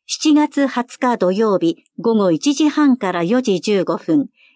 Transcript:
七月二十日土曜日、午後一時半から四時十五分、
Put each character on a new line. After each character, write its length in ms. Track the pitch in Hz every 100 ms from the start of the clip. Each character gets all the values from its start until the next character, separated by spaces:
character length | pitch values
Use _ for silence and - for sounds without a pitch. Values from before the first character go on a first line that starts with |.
| -
七 280 | - 302
月 320 | 294 294 - 269
二 180 | 247
十 140 | 240 -
日 180 | 254 226
土 160 | 180
曜 260 | 190 220 190
日、 260 | 165 - _ -
午 180 | 226 220
後 160 | 196
一 200 | 160 285
時 160 | 277 302
半 280 | 277 294 247
か 160 | 190
ら 100 | 175
四 180 | 170 247
時 180 | 254 185
十 240 | 214 202
五 120 | 170 170
分、 320 | - 156 127 _ _